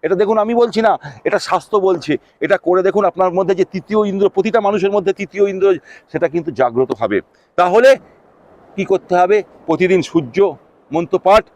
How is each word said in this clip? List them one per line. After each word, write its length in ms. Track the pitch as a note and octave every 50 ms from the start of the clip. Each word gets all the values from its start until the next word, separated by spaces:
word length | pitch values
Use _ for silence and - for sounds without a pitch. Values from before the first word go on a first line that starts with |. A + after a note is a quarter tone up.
| -
এটা 120 | E3 G3 F3
দেখুন, 160 | G#3 G3 A3 A3 G#3
আমি 100 | G#3+ A#3+ A#3
বলছি 180 | A#3+ A#3 F3+ A3 A3
না, 40 | A3 F3+ - - D3 B2+ A2 _
এটা 120 | D#3+ G3 F#3+ -
শাস্ত্র 280 | - F3 F3 - - - G#3 F#3
বলছে। 260 | F#3+ F#3 D#3+ B2+ - D3 - _ _ _ _ C#3
এটা 120 | D3+ G3 F3+ _
করে 160 | E3 F3+ F#3 F3+
দেখুন, 160 | F#3+ - G#3 G#3 F3+
আপনার 200 | - F#3 F#3+ F#3 E3+
মধ্যে 160 | F#3 G3 F3 G3 F3+
যে 60 | F#3 - -
তৃতীয় 280 | F#3+ - _ G#3 G#3+ G#3+ G3+
ইন্দ্র, 140 | F#3+ G3 G3+ F#3+ _
প্রতিটা 240 | G3 F#3+ A3 - A#3 G#3+
মানুষের 240 | G3 G#3 G#3 E3+ G3+ G3+
মধ্যে 160 | G#3 F3+ G3 F#3+ -
তৃতীয় 260 | G3+ - - G3 G3+ G3+
ইন্দ্র, 160 | F#3+ F#3+ F#3 G3 F#3 D3+ _ - - - _ _
সেটা 160 | - D#3+ E3+ D#3 C#3+
কিন্তু 160 | E3+ D#3+ E3 B2 G#2
জাগ্রত 320 | C3 B2 A2+ A#2+ C3 B2 C3 -
হবে। 180 | - G#2+ G#3 - - _ _ _ _ _ _
তাহলে 320 | - F3 F3+ F3+ A3+ B3 C4+ C4+ - - - _ _ _ _ _ _ _ _ - _ - _ -
কি 80 | - G3 -
করতে 220 | F#3+ F3+ - - F3+ F3+
হবে? 160 | F3+ F3+ G#3 G#3+ F#3+ _ _ - -
প্রতিদিন 360 | - E3 D3+ F3 F3+ F#3 F3+ D3+ -
সূর্য 280 | - E3 D3 A#2 A2 F#3+ G3 F#3+ D3 - _ _ _ _ _ _
মন্ত্র 240 | C#3 D#3+ E3+ - - F3+ _
পাঠ 180 | F#3 G3+ A3 A3 _ _